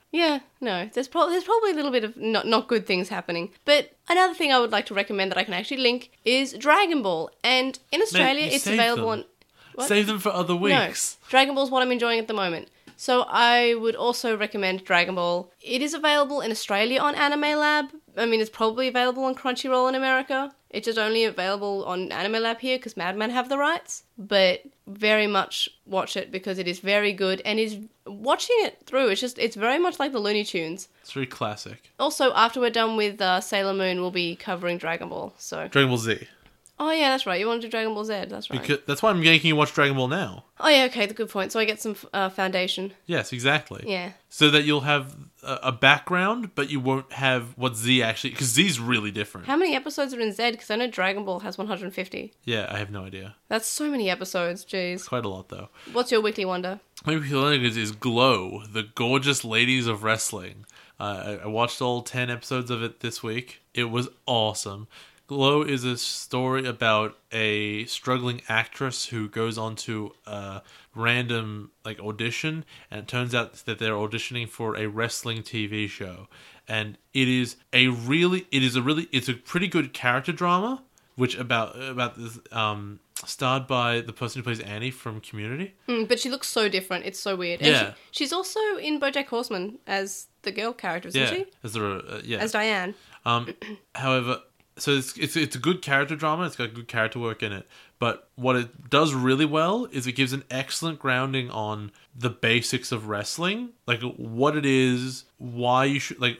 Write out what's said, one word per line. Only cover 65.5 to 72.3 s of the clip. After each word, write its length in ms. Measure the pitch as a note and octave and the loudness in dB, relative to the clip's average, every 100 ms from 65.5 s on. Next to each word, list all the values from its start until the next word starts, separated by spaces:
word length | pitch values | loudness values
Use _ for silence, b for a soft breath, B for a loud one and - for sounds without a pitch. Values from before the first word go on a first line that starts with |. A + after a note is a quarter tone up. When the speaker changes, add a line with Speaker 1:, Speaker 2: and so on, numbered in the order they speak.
| D3 | 4
Speaker 2:
is 200 | D3+ C3+ | 2 -2
a 140 | B2+ A#2+ | -2 -4
story 640 | - - - B2+ B2+ C3 | -6 -6 -4 -2 0 0
about 520 | C3 A2 A#2 G#2+ G#2+ - - | -2 0 4 4 2 -6 -8
a 520 | A2+ A2 G#2 G#2 G#2+ A2+ | -2 0 0 -2 -4 -6
struggling 560 | - - B2+ B2 A#2+ - | -6 -2 0 0 -4 -2
actress 580 | A2 A2+ - C3+ - - | -2 -2 -4 -6 -4 -6
who 220 | A#2 G#2 | -6 -4
goes 300 | A2+ A2+ A2+ | -2 -2 -2
on 160 | A2 | -6
to 380 | A2 - A2 G#2 - | -6 -6 -6 -8 -12
a 380 | - G#2 G2 G2 - B B A2+ A#2 | -14 -12 -10 -12 -16 B B -2 0
random, 640 | A#2+ A#2+ A#2 A2 G#2 G2+ _ | 0 0 -2 -4 -8 -12 _
like, 160 | A2 G#2+ | -14 -10
audition, 640 | G#2 G#2 A#2 | -8 -4 -4